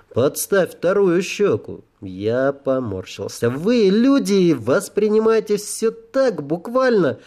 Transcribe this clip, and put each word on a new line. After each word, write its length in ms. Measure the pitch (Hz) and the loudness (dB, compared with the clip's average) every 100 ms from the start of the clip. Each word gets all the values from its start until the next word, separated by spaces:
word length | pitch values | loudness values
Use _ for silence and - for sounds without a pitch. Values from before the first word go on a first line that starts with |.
| _ | _
Подставь 640 | 110 143 - - 196 165 | 0 0 -2 -2 0 0
вторую 480 | - 170 196 196 170 | -2 0 2 2 2
щёку. 640 | 185 - 202 113 - 90 _ _ | -2 -2 0 0 -4 -16 _ _
Я 500 | 98 92 104 123 135 | -14 -6 -2 0 -2
поморщился. 960 | 139 135 131 120 95 - - 98 - 117 | -2 -4 -2 -2 -8 -10 -12 -10 -4 -4
Вы, 400 | 131 185 247 196 | -2 0 2 4
люди, 640 | 208 262 277 185 196 175 | 4 4 2 2 2 4
воспринимаете 1040 | 139 107 175 196 - 214 214 220 220 214 208 | 2 0 0 0 -2 2 2 4 0 0 -4
всё 340 | - - 220 | -4 -4 -4
так 520 | 226 - 269 262 170 | -4 -6 0 0 -2
буквально. 760 | 139 156 240 247 262 220 143 110 | -6 -6 -2 0 2 4 2 -2